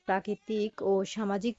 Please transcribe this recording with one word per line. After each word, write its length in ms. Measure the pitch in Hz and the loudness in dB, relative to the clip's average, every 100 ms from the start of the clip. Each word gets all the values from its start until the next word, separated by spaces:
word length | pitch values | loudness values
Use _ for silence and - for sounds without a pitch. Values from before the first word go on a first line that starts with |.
প্রাকৃতিক 680 | - 190 208 202 - 214 214 - | 0 0 -2 -6 -4 -2 -2 -2
ও 220 | 196 196 | 2 2
সামাজিক 500 | 196 214 202 196 233 | 2 -2 -2 -2 -2